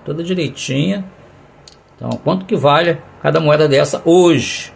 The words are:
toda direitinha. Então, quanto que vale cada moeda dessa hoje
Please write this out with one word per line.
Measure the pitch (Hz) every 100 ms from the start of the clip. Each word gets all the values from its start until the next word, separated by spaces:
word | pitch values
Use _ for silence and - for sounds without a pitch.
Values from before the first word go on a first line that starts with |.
toda | - 151
direitinha. | 170 185 147 - - 135 160 202 190 - - - - _ - - _ _
Então, | 123 120
quanto | - 185 190
que | 208
vale | 139 147 170 160 - -
cada | 151 156
moeda | 156 151 156
dessa | 139 147 -
hoje | 165 175 175 147 - - -